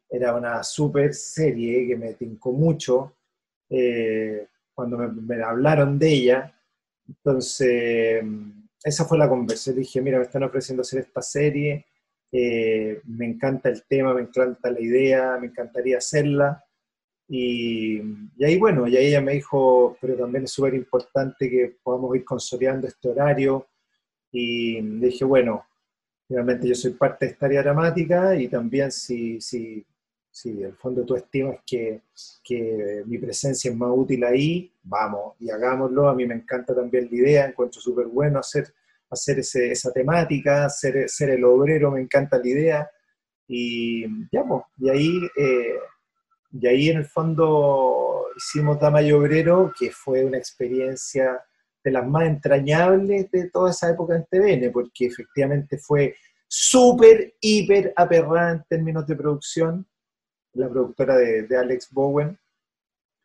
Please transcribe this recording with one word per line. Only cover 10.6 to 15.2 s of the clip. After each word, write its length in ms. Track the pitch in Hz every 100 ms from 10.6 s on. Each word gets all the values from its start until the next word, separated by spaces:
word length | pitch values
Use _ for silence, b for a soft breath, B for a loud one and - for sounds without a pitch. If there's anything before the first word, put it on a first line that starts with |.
| 127 127
hacer 180 | 127 135
esta 240 | 127 127
serie, 640 | - 143 147 143 147 147 - _ _ _ _
eh, 720 | 127 120 113 110 110 107 107 117
me 200 | 113 117
encanta 440 | 117 135 135 131
el 120 | 107 -
tema, 280 | 135 131
me 80 | 127
encanta 480 | 117 127 127 120 123
la 100 | 117
idea, 560 | 117 127 135 131